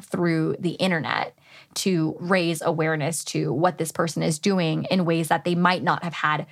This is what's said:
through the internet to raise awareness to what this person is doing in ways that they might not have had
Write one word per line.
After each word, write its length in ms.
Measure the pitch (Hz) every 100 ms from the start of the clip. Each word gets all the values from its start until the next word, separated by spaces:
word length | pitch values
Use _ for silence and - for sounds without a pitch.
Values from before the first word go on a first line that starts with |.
through 560 | - - 175 160 160 -
the 120 | 175
internet 640 | 151 190 170 120 - - - - - -
to 420 | - - 180 160 -
raise 440 | 175 190 170 160
awareness 640 | - 160 160 160 147 165
to 280 | - 156 156
what 260 | 120 180 -
this 140 | 160
person 300 | - 175 151
is 160 | 160 156
doing 460 | 202 190 165 156
in 200 | 160 190
ways 240 | 170 165 160
that 160 | 165
they 100 | 175
might 280 | 175 175 180
not 200 | 151 156
have 120 | 175
had 320 | 147 156 151 151